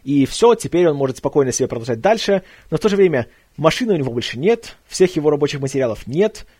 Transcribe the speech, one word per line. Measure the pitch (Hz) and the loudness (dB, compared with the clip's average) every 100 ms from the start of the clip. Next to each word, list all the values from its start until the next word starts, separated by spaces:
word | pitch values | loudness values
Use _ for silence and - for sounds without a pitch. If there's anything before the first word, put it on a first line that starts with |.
и | 135 143 | -2 0
всё, | 131 - 233 | 0 4 4
теперь | 226 131 175 170 | 4 0 2 2
он | 143 | 2
может | 135 - | -2 -2
спокойно | 139 147 131 | -2 0 0
себе | - 127 | 0 -2
продолжать | 117 117 113 | -4 -6 -2
дальше, | 190 226 - 196 - - - | 0 0 0 -2 -2 -18 -8
но | 156 | -2
в | |
то | 214 | 0
же | 196 | 2
время | 185 135 - _ _ - | 2 2 -4 _ _ -2
машины | 160 - 233 | 0 0 -2
у | 175 | -2
него | 131 | -2
больше | 120 - 113 | -4 -6 -4
нет, | 180 233 - - _ | -2 -2 -6 -20 _
всех | - 185 160 | 0 0 2
его | 151 | 0
рабочих | 147 143 143 | 0 -2 -2
материалов | 135 135 123 104 104 | -4 -2 -2 -4 -6
нет, | 151 214 - - _ | -2 -2 -2 -16 _